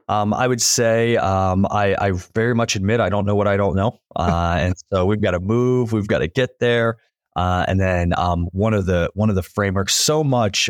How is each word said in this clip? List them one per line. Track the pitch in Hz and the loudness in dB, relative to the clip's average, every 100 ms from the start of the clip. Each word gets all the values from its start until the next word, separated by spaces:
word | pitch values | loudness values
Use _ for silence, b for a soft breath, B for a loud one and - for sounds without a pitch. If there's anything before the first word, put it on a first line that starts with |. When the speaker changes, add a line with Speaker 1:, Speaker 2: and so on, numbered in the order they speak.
| - | -2
Speaker 1:
Um, | 104 104 - | 0 0 0
I | 127 | 0
would | 123 | 0
say, | - - 117 113 117 117 | 0 0 2 2 2 0
um, | 95 95 95 92 98 | 2 2 2 2 0
I, | 104 101 92 | 0 0 0
I | 101 90 - 113 | 0 -2 -4 -2
very | 117 | 0
much | 117 117 107 | 0 0 -2
admit | 95 117 | 0 0
I | 98 | 0
don't | 101 101 | 0 0
know | 104 | 0
what | 101 | 2
I | 98 | 2
don't | 101 95 | 2 0
know. | 107 - _ - | -2 -4 _ -4
Uh, | 87 85 85 85 | 0 0 0 0
Speaker 2:
<laughs> | |
Speaker 1:
and | 90 90 - | -2 -4 -4
so | 95 90 | 0 0
we've | 104 | 0
gotta | 101 90 | 0 -2
move, | 95 117 123 127 113 | -2 0 2 0 0
we've | 113 98 | -2 0
gotta | 92 78 | -2 0
get | 131 127 - | -2 -2 -2
there. | 120 120 113 113 _ _ _ - | 0 2 0 -4 _ _ _ -4
Uh, | 90 90 - | 0 0 0
and | 95 | 0
then, | 95 90 87 - | 2 0 0 0
um, | 90 87 87 | 0 -2 -4
one | 95 110 107 | -2 0 0
of | 92 | 0
the, | 87 85 98 | 0 -2 -2
one | 110 | 0
of | 95 | 0
the | |
frameworks, | - - 101 95 95 - | -4 -4 -2 -2 -2 -2
so | - 151 | 0 0
much | 147 123 107 - | 0 0 0 -2